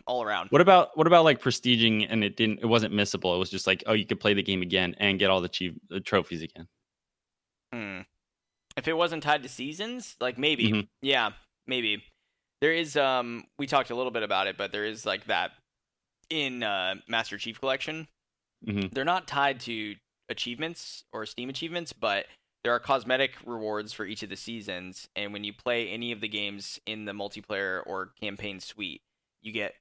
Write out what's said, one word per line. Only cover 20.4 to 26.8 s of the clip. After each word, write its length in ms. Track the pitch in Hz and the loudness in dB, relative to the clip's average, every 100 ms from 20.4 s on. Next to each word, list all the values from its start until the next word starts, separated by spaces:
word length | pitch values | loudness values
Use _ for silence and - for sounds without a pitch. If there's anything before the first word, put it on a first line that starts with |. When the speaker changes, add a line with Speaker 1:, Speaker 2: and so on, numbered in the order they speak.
| 120 120 160 170 - - - | -6 -6 -8 -8 -14 -16 -12
Speaker 1:
or 140 | 110 110 | -10 -10
Steam 240 | - 127 | -8 -8
achievements, 420 | 135 165 175 165 | -8 -8 -8 -10
but 340 | - 113 101 - - _ _ | -4 0 0 -2 -12 _ _
there 80 | 120 | 0
are 80 | 120 | 0
cosmetic 560 | - 135 110 131 131 - | 2 0 2 2 2 -2
rewards 480 | 117 117 107 107 107 | -12 -8 -4 -4 -6
for 140 | - 101 | -8 -8
each 160 | 110 | -8
of 80 | 104 | -10
the 60 | 95 | -10
seasons, 720 | - 117 98 90 92 - - | -10 -10 -8 -8 -10 -14 -12
and 180 | - 101 | -8 -8
when 100 | 104 | -8
you 80 | 104 | -10
play 380 | - 123 120 104 | -6 -2 0 -2
any 220 | 113 120 | -6 -6
of 80 | 110 | -6
the 60 | 107 | -6
games 520 | 104 104 101 - - | -4 -6 -6 -12 -12